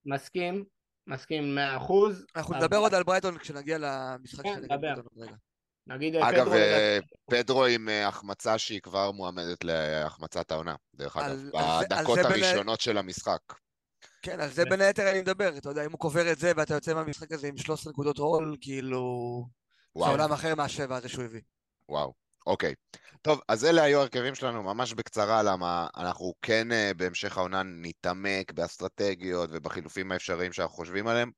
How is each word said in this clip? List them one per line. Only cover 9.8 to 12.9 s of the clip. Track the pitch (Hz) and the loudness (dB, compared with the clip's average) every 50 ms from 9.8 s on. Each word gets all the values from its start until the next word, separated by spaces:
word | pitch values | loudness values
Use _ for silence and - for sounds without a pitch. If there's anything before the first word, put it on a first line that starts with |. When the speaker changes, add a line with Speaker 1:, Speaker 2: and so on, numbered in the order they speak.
| 78 76 78 76 76 76 - - 78 80 - 87 85 - | 0 0 0 -2 -2 -4 -6 -10 -14 -8 -6 -6 -4 -4
Speaker 3:
העונה, | 82 80 82 85 76 71 _ _ _ | -4 -4 -4 -6 -8 -10 _ _ _
דרך | 71 71 71 - | -10 -10 -6 -4
אגב. | 78 71 | -4 -4
Speaker 2:
על, | 71 | -4
על | 69 67 | -4 -8
זה, | 135 143 - 78 | -10 -6 -4 -2
על | 80 80 - 82 - - - - 156 | 0 2 2 2 2 2 0 0 2
Speaker 3:
בדקות | - - 175 | 4 4 4
Speaker 2:
זה | 180 - | 4 4
בין | - - - | 4 4 4
ה- | 185 | 4
Speaker 3:
הראשונות | 180 104 98 110 113 - | 2 2 0 -2 -2 -2
של | - 123 | 0 0